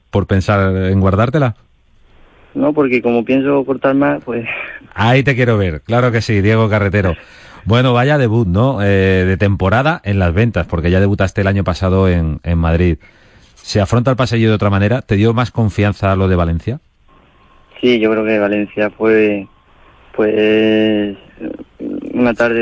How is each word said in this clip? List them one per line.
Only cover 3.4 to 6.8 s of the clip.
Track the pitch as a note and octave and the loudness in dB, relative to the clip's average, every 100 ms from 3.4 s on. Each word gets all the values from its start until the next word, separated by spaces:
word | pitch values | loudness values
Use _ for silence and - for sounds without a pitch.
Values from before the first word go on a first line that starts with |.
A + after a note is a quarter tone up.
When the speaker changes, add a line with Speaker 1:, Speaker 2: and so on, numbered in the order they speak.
| C#3 C#3+ C3 | 0 -2 -2
Speaker 2:
cortar | B2+ C#3 C#3 | -2 0 0
más, | C#3+ D3 | 0 -4
pues | B2+ A#2 A#2 - - - - | -6 -8 -8 -10 -12 -16 -18
Speaker 1:
Ahí | - A2+ C3 | -4 0 2
te | C#3 B2 | 2 0
quiero | A#2+ G#2+ | 0 2
ver, | F#2 D2+ | 0 -4
claro | - B2 B2 | -2 0 0
que | A2+ | -2
sí, | A2 G#2 | -2 0
Diego | G2+ A2+ A2 | 2 2 2
Carretero. | G#2 | 0